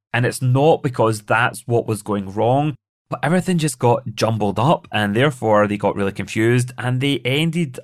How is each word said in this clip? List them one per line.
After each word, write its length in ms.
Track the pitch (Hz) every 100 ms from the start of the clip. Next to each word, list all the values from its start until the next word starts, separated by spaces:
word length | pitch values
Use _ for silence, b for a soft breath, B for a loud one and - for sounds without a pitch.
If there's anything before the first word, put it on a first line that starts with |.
| _
And 140 | 120 127
it's 160 | -
not 400 | 127 131 156 -
because 400 | 139 123 113 107
that's 400 | - 113 123 - -
what 220 | 117 -
was 160 | 107
going 280 | - 101 95
wrong, 440 | 101 113 135 151 - _ _ -
but 120 | -
everything 340 | 139 180 175 175
just 220 | 151 -
got 240 | 120 - -
jumbled 460 | - 110 113 101 95
up, 280 | 135 - -
and 240 | 104 104 104
therefore 500 | 147 - 110 104 104
they 120 | 104
got 180 | 104 98
really 160 | 98
confused, 600 | 98 95 110 113 123 123 -
and 240 | 123 127
they 200 | 139 139 127
ended 540 | 139 165 165 151 123